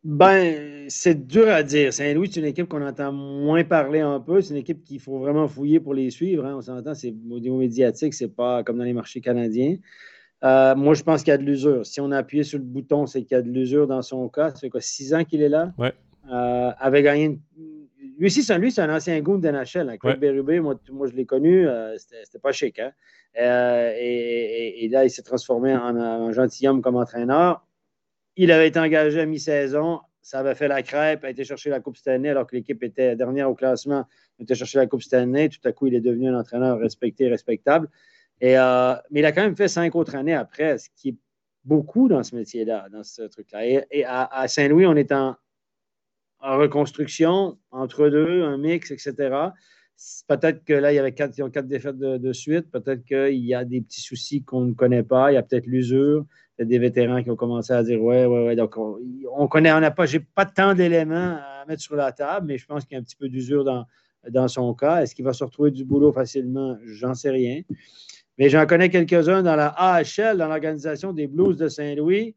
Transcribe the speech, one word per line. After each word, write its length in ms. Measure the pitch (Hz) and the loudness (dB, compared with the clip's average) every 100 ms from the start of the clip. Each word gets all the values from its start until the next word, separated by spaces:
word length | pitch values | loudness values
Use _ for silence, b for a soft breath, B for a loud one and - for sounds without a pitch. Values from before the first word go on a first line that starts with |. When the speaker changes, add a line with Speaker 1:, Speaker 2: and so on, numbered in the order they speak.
Speaker 1:
Ben, 800 | 160 147 185 190 175 151 147 143 143 | -4 4 6 6 4 -2 -8 -16 -14
c'est 380 | - 180 156 127 | -2 0 0 2
dur 220 | 180 220 | 4 6
à 140 | 170 | 4
dire. 300 | 143 147 139 | 2 2 2
Saint-Louis, 380 | 131 143 147 190 | 0 -2 -2 -2
c'est 60 | 175 | -4
une 60 | 151 | -4
équipe 220 | 147 175 | -4 -6
qu'on 180 | 151 143 | -6 -8
entend 260 | - 139 | -8 -8
moins 520 | 139 139 139 147 165 | -8 -10 -4 0 0
parler 340 | 165 165 135 156 | 2 2 2 0
un 220 | 151 139 | 0 -2
peu. 200 | 123 190 | 0 0
C'est 140 | 185 | 0
une 60 | 147 | -8
équipe 240 | 117 156 | -6 -10
qu'il 160 | _ 139 | _ -16
faut 180 | - 135 | -10 -6
vraiment 280 | 135 151 147 | -2 0 -2
fouiller 320 | 143 143 160 | -2 2 2
pour 120 | 151 | 2
les 180 | 135 131 | -4 -4
suivre, 360 | - 180 170 135 | -4 -2 -2 -4
hein. 80 | 139 | -10
On 60 | |
s'entend, 320 | 113 127 127 | -12 -12 -10
c'est 180 | 147 123 110 117 | -10 -10 -12 -14
au 100 | 120 | -8
niveau 180 | 123 131 | -4 -2
médiatique, 560 | 127 117 123 - 156 | -2 2 2 2 -6
c'est 200 | 147 117 | -4 -10
pas 280 | - 123 123 | -4 -2 -2
comme 160 | 120 120 | -4 -4
dans 60 | |
les 80 | 123 | -4
marchés 280 | 120 104 123 | -4 -6 -8
canadiens. 560 | 123 123 117 110 135 185 B B B B B _ | -4 -2 -2 0 -2 -2 B B B B B _
Euh, 320 | 131 135 135 | 4 6 6
moi, 200 | 135 143 | 6 4
je 80 | 151 | 4
pense 200 | 165 151 | 4 2
qu'il 100 | 156 | 4
y 20 | |
a 20 | 139 | 2
de 60 | |
l'usure. 420 | 139 139 143 127 | 2 0 2 0
Si 160 | 107 - | -2 -8
on 100 | 143 | -4
a 40 | 139 | -4
appuyé 280 | 131 143 | -2 -4
sur 120 | 147 147 | -4 -6
le 60 | |
bouton, 400 | 127 127 127 147 | -8 -10 -2 -2
c'est 200 | 139 135 | 0 -6
qu'il 80 | 117 | 0
y 60 | 127 | -2
a 40 | |
de 80 | 120 | 0
l'usure 360 | 127 127 143 139 | -4 0 2 2
dans 140 | 131 | -2
son 260 | 127 131 120 | -6 -8 -6
cas. 180 | - 156 | -2 -2
Ça 120 | 135 | -4
fait 100 | 135 | -8
quoi, 100 | 123 | -8
six 320 | - - 135 | -8 -12 -2
ans 100 | 160 | 0
qu'il 200 | 160 151 | 0 2
est 80 | 147 | 2
là ? 240 | 151 175 180 | 2 -2 -2
Speaker 2:
Ouais. 160 | 123 - _ _ - | -4 -4 _ _ -8
Speaker 1:
Euh, 380 | 123 123 123 123 - | -4 -2 0 -2 0
avait 240 | 135 143 | 2 4
gagné 220 | 143 143 | 4 4
une... 160 | 151 139 _ _ 156 151 - _ 135 135 | 0 -4 _ _ -20 -20 -20 _ -20 -2
Lui 80 | 190 | 0
aussi, 160 | 254 | 2
c'est 120 | 233 | 2
un, 40 | 175 | 0
lui, 140 | 233 | 0
c'est 80 | 240 | 0
un 140 | 156 | 0
ancien 260 | 156 165 160 | -2 -2 -2
goon 160 | 147 196 | 0 0
de 100 | 165 | 0
N 100 | 143 | -2
H 240 | 127 180 | -4 -6
L, 100 | 143 | -6
hein. 60 | 113 | -4
Craig 200 | 127 135 | -2 0
Speaker 2:
Ouais. 140 | 143 | 0
Speaker 1:
Berube, 300 | 139 139 170 | 0 0 0
moi, 140 | 151 131 | -2 -6
t-, 160 | _ | _
moi, 160 | 135 139 | -8 -6
je 40 | |
l'ai 140 | 123 123 | -6 -2
connu. 420 | 131 156 185 165 | 2 4 4 4
Euh, 260 | 120 110 110 | 0 -6 -12
c'était, 240 | _ 117 | _ -20
c'était 140 | 104 107 | -20 -6
pas 140 | 139 | -4
chic, 260 | 127 131 - | -2 -4 -6
hein. 140 | 123 _ b b b 113 | -12 _ b b b -2
Euh, 540 | 123 123 123 120 117 113 | 2 2 2 2 0 -2
et, 60 | 120 120 117 120 113 117 117 104 | -2 -2 -2 -4 -4 -4 -6 -6
et, 40 | 113 | 0
et 20 | |
là, 160 | 131 | 4
il 60 | 131 | 2
s'est 120 | 123 | 0
transformé 540 | - 127 - 120 131 131 | -6 -6 -2 -2 0 0
en, 180 | 120 | -2
en 380 | 120 117 113 113 | -4 -2 -4 -2
gentilhomme 480 | 113 127 - 139 135 | 0 0 0 0 2
comme 160 | 127 123 | 0 0
entraîneur. 680 | 120 117 120 147 180 170 _ _ _ _ _ _ _ - | -2 -4 0 2 2 0 _ _ _ _ _ _ _ 2
Il 140 | 175 | 6
avait 180 | 160 160 | 6 6
été 100 | 165 | 4
engagé 420 | 160 156 151 156 | 2 4 2 2
à 60 | 156 | -2
mi-saison. 720 | 156 151 147 139 147 160 165 _ _ | -4 -2 -2 0 -2 -2 -4 _ _
Ça 160 | _ 135 | _ -4
avait 160 | 135 | -4
fait 140 | 131 147 | -2 -2
la 140 | 139 | -2
crêpe, 420 | 131 143 156 151 | -2 -2 0 -2
a 60 | 135 | -6
été 140 | 123 | -10
chercher 240 | 139 139 147 | -10 -8 -6
la 120 | 135 | -6
Coupe 160 | 135 120 | -6 -8
Stanley 340 | 143 131 147 | -2 0 0
alors 160 | 139 123 | -2 -2
que 100 | 127 | -6
l'équipe 260 | 110 117 | -6 -8
était 320 | 120 - 127 | -8 0 0
dernière 360 | 117 127 135 135 | 0 -2 0 -2
au 40 | |
classement. 520 | 123 131 123 143 143 135 _ _ _ | 0 -2 -2 -2 -4 -6 _ _ _
Il 60 | |
était 100 | 117 | -6
chercher 240 | 117 127 139 | -6 0 0
la 80 | 127 | 0
Coupe 160 | 127 | -2
Stanley. 480 | - 127 123 135 156 | 0 0 2 0 0
Tout 100 | 151 123 | -2 -6
à 40 | |
coup, 140 | - 135 | -2 0
il 80 | |
est 60 | 123 | 0
devenu 280 | 117 117 131 | 0 0 -2
un 100 | 123 | -2
entraîneur 400 | 113 120 131 117 | -4 -2 0 0
respecté, 500 | 113 - 120 - 127 | -4 -4 -8 -2 0
respectable. 600 | 120 - 113 - 156 156 b b b b _ | 0 -4 -4 2 2 0 b b b b _
Et, 160 | 127 131 | 4 6
euh, 380 | 127 127 127 127 _ | 4 4 2 0 _
mais 100 | 147 | 0
il 60 | 151 | 2
a 60 | |
quand 100 | 156 | 2
même 140 | 208 180 | 0 2
fait 120 | 202 | 0
cinq 260 | 175 170 | 0 0
autres 200 | 170 156 | 0 -2
années 200 | 139 143 | -4 -2
après, 440 | 156 - - 156 127 | -2 -4 -4 -2 -2
ce 100 | - _ | -6 _
qui 140 | 135 | -10
est 60 | 120 _ _ _ _ | -10 _ _ _ _
beaucoup 440 | 131 151 151 226 262 | 0 0 0 2 4
dans 140 | 151 | 2
ce 120 | 113 | 0
métier-là, 520 | 120 107 120 113 110 98 | -8 -8 -6 -4 -4 -8
dans 120 | 107 | -20
ce 200 | 104 - | -20 -16
truc-là. 440 | 107 - 101 104 117 | -16 -16 -18 -8 0
Et, 180 | 135 - | 0 0
et 140 | 147 | -4
à, 200 | 127 127 | -2 -4
à 240 | 127 131 131 | -4 -4 -4
Saint-Louis, 380 | - 143 156 185 | 0 4 6 6
on 100 | 151 | 4
est 160 | 131 | 2
en, 240 | 139 135 123 _ _ _ _ _ _ _ _ _ _ | 0 -2 -6 _ _ _ _ _ _ _ _ _ _
en 160 | 135 135 | -2 2
reconstruction, 1000 | 147 143 139 - 147 - 165 185 190 - _ | 2 2 -2 -4 -8 0 2 2 -2 -6 _
entre 380 | 131 131 - 151 | -10 -8 2 4
deux, 340 | 147 160 180 | 4 2 0
un 120 | 156 139 | 0 -2
mix, 340 | 151 170 - | -2 -4 -6
et 60 | 139 | -10
cetera. 540 | 143 131 135 139 170 185 b b b _ | -10 -4 -2 -2 -4 -8 b b b _
C'est 300 | - - - | -20 -20 -4
peut-être 380 | 139 160 139 | 0 2 0
que 80 | - | 0
là, 180 | 143 143 | 2 4
il 40 | 147 | 2
y 20 | |
avait 140 | 135 | 0
quatre, 240 | 131 143 131 | -2 -6 -6
ils 60 | |
ont 80 | 131 | -6
quatre 160 | 143 131 | -6 -6
défaites 320 | 135 139 131 | -6 -8 -6
de, 180 | 135 131 | -6 -4
de 160 | 127 | -4
suite. 380 | 127 - 165 165 | -6 -2 -4 -2
Peut-être 340 | 123 120 127 | -8 -6 -8
qu'il 400 | - 135 139 135 | -4 0 0 0
y 80 | 120 | -2
a 140 | 123 123 | -4 -2
des 160 | 123 | -6
petits 180 | 110 - | -6 -14
soucis 420 | - 127 - 143 | -14 -12 -6 -8
qu'on 200 | - 127 | -4 -2
ne 100 | 123 | -2
connaît 300 | 120 123 123 | 2 2 2
pas. 280 | 107 127 139 | 2 4 4
Il 40 | |
y 40 | 135 | 4
a 40 | |
peut-être 240 | - 127 123 | 2 -4 0
l'usure. 580 | 127 123 131 143 151 147 b b - | -2 2 2 2 2 -2 b b -8
Peut-être 120 | 117 | 0
des 80 | 123 | 2
vétérans 440 | 123 123 120 123 | 2 2 0 0
qui 80 | 120 | -2
ont 60 | 113 | -4
commencé 380 | 120 120 110 | -2 -4 0
à 80 | 123 | 0
dire, « 180 | 113 113 | 2 0
Ouais, 220 | 117 127 | 2 4
ouais, 220 | 123 120 117 | 4 2 2
ouais. » 100 | 117 | 0
Donc, 220 | 110 110 | -2 -4
on, 200 | 110 104 127 127 131 135 | -8 -8 -12 -12 -10 -2
on 120 | 139 | 0
connaît, 240 | 156 160 | 4 6
on 80 | 156 | 6
n'a 100 | 156 | 2
pas, 160 | 151 160 | 2 0
j'ai 140 | 156 | -2
pas 260 | - - 196 | -4 -2 -2
tant 260 | - 196 | 2 2
d'éléments 640 | 185 175 165 156 165 180 160 | 4 4 2 2 -2 -4 -6
à 300 | 139 139 143 | -10 -14 -10
mettre 140 | 156 | -12
sur 140 | - 147 | -6 -4
la 140 | 135 | -4
table, 340 | 120 147 196 160 | -4 -6 -4 -6
mais 100 | 131 | -8
je 80 | |
pense 220 | _ 147 131 | _ -10 -10
qu'il 80 | |
y 20 | 131 | -14
a 40 | |
un 20 | |
petit 140 | 120 - | -14 -12
peu 120 | 135 | -10
d'usure 360 | 127 127 143 | -8 -2 0
dans, 200 | 135 123 120 _ _ _ - | 0 -2 -8 _ _ _ -4
dans 180 | 127 127 | 0 0
son 240 | 127 123 | -2 -4
cas. 300 | 123 143 170 | 0 0 2
Est-ce 120 | 135 | 0
qu'il 120 | - 131 | -4 -6
va 80 | |
se 100 | 123 | -4
retrouver 260 | 131 - 147 | -8 0 0
du 140 | 131 | 0
boulot 260 | 131 139 147 | -2 4 4
facilement ? 640 | 139 120 139 127 135 135 113 113 | 4 -4 -4 -4 -4 -6 -8 -14
J'en 260 | 107 127 | -8 -6
sais 180 | 127 143 | -4 -2
rien. 300 | 131 120 139 - B B B B B _ - | 0 -2 -4 -10 B B B B B _ 4
Mais 100 | 139 | 6
j'en 160 | 151 | 6
connais 240 | 156 170 180 | 6 4 4
quelques-uns 540 | 180 170 175 160 190 | 4 4 4 4 4
dans 140 | 180 156 | 4 2
la 100 | 147 | 0
A 320 | 151 185 175 | 2 2 2
H 220 | 143 - | 0 0
L, 160 | 220 196 | 0 0
dans 100 | 156 | 0
l'organisation 640 | 156 156 151 151 151 190 | -2 -4 -6 -6 -6 -8
des 140 | 165 143 | -6 -6
Blues 320 | 147 190 156 | 2 2 2
de 100 | 156 | -4
Saint-Louis 640 | 156 147 143 156 196 226 | -4 -6 -2 0 0 -2